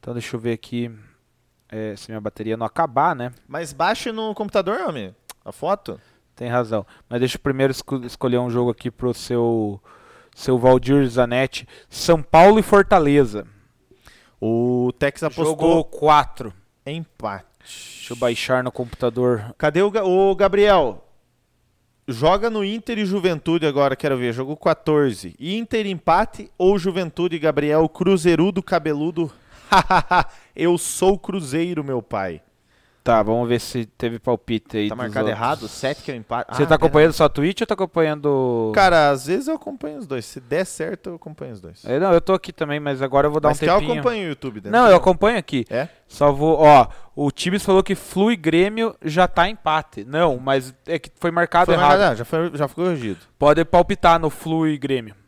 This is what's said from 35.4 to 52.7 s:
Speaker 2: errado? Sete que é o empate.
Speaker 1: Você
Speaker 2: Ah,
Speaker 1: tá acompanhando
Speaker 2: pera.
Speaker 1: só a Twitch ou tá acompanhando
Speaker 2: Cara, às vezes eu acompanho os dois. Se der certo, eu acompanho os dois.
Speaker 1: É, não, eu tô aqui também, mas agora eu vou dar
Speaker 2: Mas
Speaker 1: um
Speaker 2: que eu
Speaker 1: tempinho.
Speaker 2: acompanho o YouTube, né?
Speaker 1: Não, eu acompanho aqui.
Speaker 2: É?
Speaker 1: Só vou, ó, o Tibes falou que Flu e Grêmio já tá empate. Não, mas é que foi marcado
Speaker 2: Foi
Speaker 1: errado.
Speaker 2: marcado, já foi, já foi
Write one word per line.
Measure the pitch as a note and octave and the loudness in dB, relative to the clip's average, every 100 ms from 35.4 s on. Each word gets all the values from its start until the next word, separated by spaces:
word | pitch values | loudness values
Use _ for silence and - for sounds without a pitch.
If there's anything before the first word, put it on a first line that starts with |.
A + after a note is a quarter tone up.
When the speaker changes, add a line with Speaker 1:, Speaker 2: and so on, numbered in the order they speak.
Speaker 2:
errado? | A#2 D3+ G#2+ | -4 -4 -8
Sete | - C3+ D3 | -8 -8 -8
que | - | -10
é | |
o | B2+ | -12
empate. | G#2+ A#2 - | -8 -8 -6
Speaker 1:
Você | B2 | -2
Speaker 2:
Ah, | D3 | 2
Speaker 1:
tá | |
acompanhando | D#3 D#3+ D3+ D#3+ | 2 4 4 4
Speaker 2:
pera. | D3+ | 4
Speaker 1:
só | |
a | D3+ | 0
Twitch | D3 D3+ G3 | 2 -2 -2
ou | A3+ | -4
tá | |
acompanhando | G3 F#3+ - D#3+ D3+ D3 C#3 B2+ A#2 A2 | -4 -4 -2 -2 0 -2 0 0 -2 -2
Speaker 2:
Cara, | A2 F#3+ E3+ D3 | 2 4 6 4
às | C#3 C3 | 2 -2
vezes | F#3+ C#4 | -4 -4
eu | |
acompanho | D#4+ - C#4 D4 G3+ | -8 -8 -12 -12 -12
os | G3 | -10
dois. | C3 A2 | -10 -10
Se | - | -18
der | A#2+ D#3 F#3 | -6 -4 -4
certo, | - D#3+ F#3 - | -8 -10 -10 -14
eu | E3+ | -16
acompanho | - D#3 C#3+ | -18 -16 -16
os | A2 | -16
dois. | F2+ E2+ - | -18 -18 -6
Speaker 1:
É, | C3 | -2
não, | F#3+ | 2
eu | E3+ | 2
tô | E3 | 2
aqui | F#3+ - | -2 -4
também, | - D3+ D3 | -10 -8 -6
mas | D3 C3+ | -6 -6
agora | C3+ C#3 D3 | -2 0 2
eu | |
vou | D3+ | 0
dar | D3 | 0
Speaker 2:
Mas | D3 | 0
Speaker 1:
um | |
Speaker 2:
que | D#3 | 0
eu | F#3 | 0
Speaker 1:
tempinho. | - | 0
Speaker 2:
acompanho | A#3 F#3+ A3+ F#3 | -2 -4 -4 -8
o | |
YouTube, | C#3+ C3+ G#2+ | -8 -10 -12
né? | G2+ | -2
Speaker 1:
Não, | A3 A#3+ | 4 8
eu | F#3 | 8
acompanho | - F3 G3+ A#3 | 6 2 2 0
aqui. | D#3+ C3+ A2+ | -4 -6 -4
Speaker 2:
É? | A#2 D3+ _ _ | -6 -6 _ _
Speaker 1:
Só | - D3 | 2 2
vou, | C#3 D#3 D3+ | 4 2 6
ó, | D#3 C#3+ A#2 - - - | 8 8 6 0 -18 -4
o | C#3+ | -4
Tibes | - C4+ G3 | -2 -4 -2
falou | G3 F#3+ | 2 2
que | F#3+ | 2
Flu | F#3+ - - G#3 | -4 -6 0 0
e | A#3 | 2
Grêmio | D#3 D#3+ F#3+ A3 A3+ - | 0 2 2 0 -6 -6
já | D#3+ D#3 F3+ | -6 0 2
tá | - E3+ | 2 0
empate. | - - D#3 D3+ - | 0 -2 -2 -4 -14
Não, | G#2+ D3+ E3+ B2+ | -8 0 0 0
mas | C3 C3+ C3 B2+ - | 0 -2 -2 -18 -8
é | D#3+ | -8
que | - _ | -8 _
foi | F3 | -4
marcado | E3+ E3+ E3+ F3+ | -2 0 2 2
Speaker 2:
Foi | E3+ | 4
Speaker 1:
errado. | D#3 D3 | 4 6
Speaker 2:
marcado, | G3 A2+ | 4 0
já | A#2+ | -4
foi, | D#3+ E3+ | -4 -4
já | D3 | -4
foi | C#3+ | -6